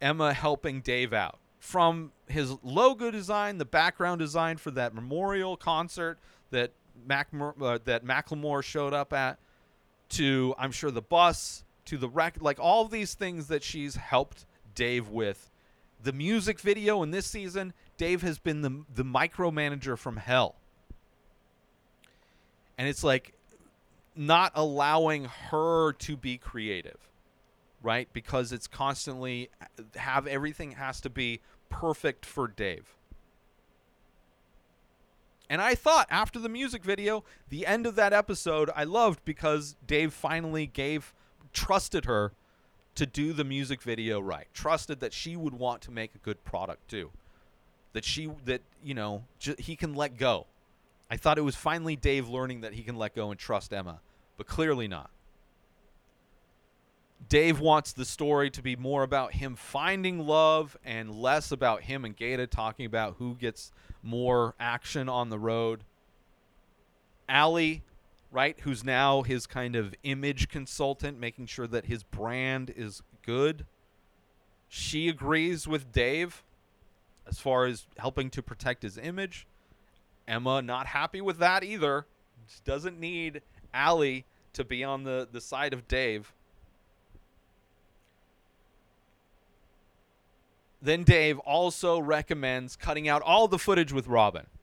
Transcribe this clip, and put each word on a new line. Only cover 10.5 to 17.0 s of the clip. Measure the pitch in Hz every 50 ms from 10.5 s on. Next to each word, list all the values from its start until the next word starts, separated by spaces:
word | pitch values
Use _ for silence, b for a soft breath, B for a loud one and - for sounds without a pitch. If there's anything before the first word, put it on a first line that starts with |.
| 131 -
I'm | 131 135
sure, | 123 - - 147
the | 127 117 104
bus, | - 175 170 175 175 160 - - - - - - _ _ _ _
to | - - 139
the | 123 123
rec-, | 120 165 160 170 165 -
like, | 160 147 143 -
all | - 170 190 226 220
these | 220 214 220 208 - -
things | - 208 185 175 165 151 139
that | 160 147 -
she's | - - 156 143 143 135
helped | - - - - 127 139 - - - - b b b b 107 101
Dave | - 120 120 123 123 117 104
with. | 107 113 113 101 98 - - - b b b b b b b b b b 110
The | 131 131
music | 135 147 180 220 226 190 208 208 -
video | - 202 202 208 208 208 214 202